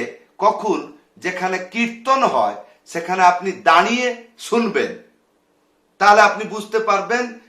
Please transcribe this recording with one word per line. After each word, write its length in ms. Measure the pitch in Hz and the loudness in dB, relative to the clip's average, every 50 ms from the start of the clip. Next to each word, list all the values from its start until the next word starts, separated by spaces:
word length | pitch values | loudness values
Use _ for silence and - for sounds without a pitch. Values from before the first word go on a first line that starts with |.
| 117 - - - _ _ _ | -6 -6 -12 -18 _ _ _
কখন 420 | - 185 220 214 - 214 208 160 - - - - _ _ _ _ | 0 0 0 0 0 -2 -2 -2 -4 -4 -10 -16 _ _ _ _
যেখানে 400 | - - 180 180 180 185 185 185 180 180 - - | -10 -8 -8 -6 -4 -4 -4 -4 -6 -8 -6 -4
কীর্তন 460 | 233 233 226 - - - 262 269 262 240 | -4 -4 -4 -6 -6 -2 -2 0 2 2
হয় 340 | 180 139 120 104 104 104 - - - _ _ _ | 2 2 0 0 -2 -4 -8 -16 -20 _ _ _
সেখানে 360 | - - 170 170 180 185 190 180 | -10 -10 -8 -6 -4 0 4 4
আপনি 280 | 180 180 - 190 190 | 4 4 2 -2 -6
দাঁড়িয়ে 560 | - 117 - 170 165 175 190 220 240 247 247 247 233 - - _ _ | -6 -2 2 4 6 6 4 2 0 -2 -2 -4 -4 -6 -14 _ _
শুনবেন, 540 | - - - 220 233 226 196 143 135 - - - - - _ _ _ _ _ _ _ _ _ _ _ _ _ _ _ _ _ _ - | -14 -6 -2 -2 0 0 0 -2 -2 -2 -4 -6 -12 -18 _ _ _ _ _ _ _ _ _ _ _ _ _ _ _ _ _ _ 2
তাহলে 200 | 190 208 208 220 | 4 6 8 8
আপনি 220 | 208 208 - 202 214 | 6 4 2 -2 -8
বুঝতে 340 | 170 202 214 208 - 214 220 | -8 -10 -10 -8 -4 -4 -2
পারবেন 440 | 220 208 196 190 180 185 240 247 247 240 - - _ | 0 0 -2 -2 -2 -2 -4 -4 -4 -6 -10 -16 _